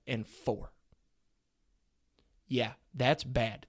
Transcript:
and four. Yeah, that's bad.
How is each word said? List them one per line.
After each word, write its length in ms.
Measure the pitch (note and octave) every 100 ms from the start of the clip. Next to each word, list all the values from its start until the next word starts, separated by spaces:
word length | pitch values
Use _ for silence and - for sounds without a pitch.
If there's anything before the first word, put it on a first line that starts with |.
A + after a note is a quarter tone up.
| -
and 220 | A#2+ G#2+
four. 440 | - - A2 - - _ _ _ _ _ _ _ _ _ _ _ _ _ _ _ _ _
Yeah, 260 | B2+ A2 - _
that's 300 | - B2+ D#3
bad. 420 | C3 B2+ A2+ G#2+